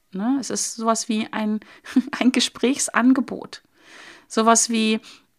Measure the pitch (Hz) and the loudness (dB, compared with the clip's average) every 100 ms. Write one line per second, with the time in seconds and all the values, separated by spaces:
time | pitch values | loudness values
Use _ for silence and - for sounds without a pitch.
0 | _ 185 226 277 220 202 - - 226 220 | _ -6 -2 -2 -4 -6 -6 -4 -2 -2
1 | - 214 220 220 214 214 - - - 254 | -2 -4 -4 -4 -4 -4 -8 -20 -4 -2
2 | 262 - 233 254 - - 240 - - - | -2 0 2 2 0 0 -2 0 -2 2
3 | 247 262 - 196 - - _ _ - - | 2 2 0 -8 -12 -18 _ _ -20 -20
4 | - - - 226 220 226 - 226 220 220 | -20 -20 -6 0 4 4 2 2 2 0
5 | - - _ | -4 -20 _